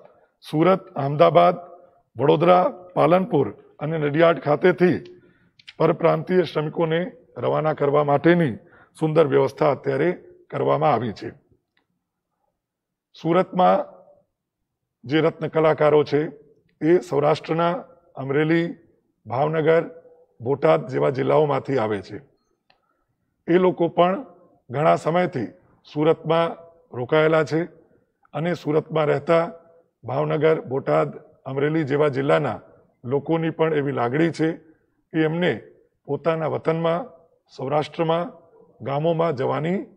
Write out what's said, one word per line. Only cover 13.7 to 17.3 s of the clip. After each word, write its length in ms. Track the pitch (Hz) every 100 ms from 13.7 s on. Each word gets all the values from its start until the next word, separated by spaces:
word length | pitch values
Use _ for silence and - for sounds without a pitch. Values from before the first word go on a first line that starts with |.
| 196 - - _ _ _ _ _ _ _ _ _ _
જે 180 | 120 156
રત્ન 260 | 156 - 156
કલાકારો 560 | 160 156 143 151 151
છે, 280 | 143 143 160 - _ _ _ _
એ 180 | 156 180
સૌરાષ્ટ્રના 840 | - 143 147